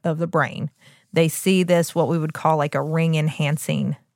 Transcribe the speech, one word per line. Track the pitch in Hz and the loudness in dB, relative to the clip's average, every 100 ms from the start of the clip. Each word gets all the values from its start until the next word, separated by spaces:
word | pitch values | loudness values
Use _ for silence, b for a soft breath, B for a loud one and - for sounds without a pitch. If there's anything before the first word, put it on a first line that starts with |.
of | 170 156 | -6 -4
the | 170 | -2
brain, | 165 131 - 151 - b b b | -2 -2 -4 -10 -10 b b b
they | 165 165 | 0 0
see | - 190 190 | 0 2 2
this, | 175 170 165 | 4 2 2
what | 175 139 | 0 0
we | 165 | 0
would | 156 | -2
call, | - 160 156 | -2 0 2
like, | 147 | 0
a | 143 | -2
ring | 147 160 165 | -2 0 2
enhancing | 156 156 - 143 156 - 147 131 143 _ | 2 0 0 -2 -2 -2 -2 -2 -6 _